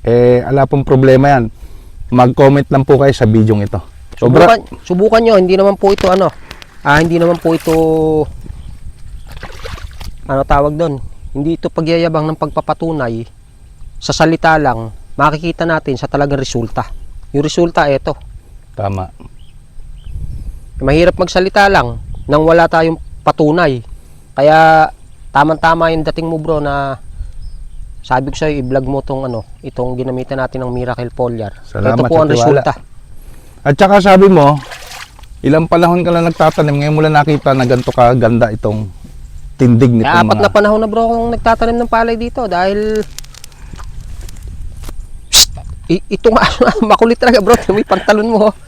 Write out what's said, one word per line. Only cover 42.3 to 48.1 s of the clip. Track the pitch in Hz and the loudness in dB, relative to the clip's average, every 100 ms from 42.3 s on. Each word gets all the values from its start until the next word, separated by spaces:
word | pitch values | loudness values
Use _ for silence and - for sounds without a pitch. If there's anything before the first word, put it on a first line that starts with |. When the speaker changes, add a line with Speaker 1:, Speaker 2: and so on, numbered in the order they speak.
| 240 226 | -6 -4
Speaker 2:
dahil... | 175 185 202 214 214 - - - - - - - - - - - - - - - - - - - - - - - - - - - - - | 0 0 0 -2 -4 -6 -10 -18 -18 -20 -18 -16 -14 -14 -12 -12 -12 -12 -14 -14 -12 -12 -12 -12 -12 -12 -14 -4 0 0 -4 -14 -14 -6
I-, | 175 - | -6 -4
itong | 208 - 220 - - | -2 0 2 0 2
<laughs> | 247 440 214 | 0 0 0
makulit | 208 226 233 | 2 2 2
talaga, | - 226 | 2 2
bro. | 185 156 - | 4 2 2
May | 196 | -2
pantalon | - 185 - | 0 -2 2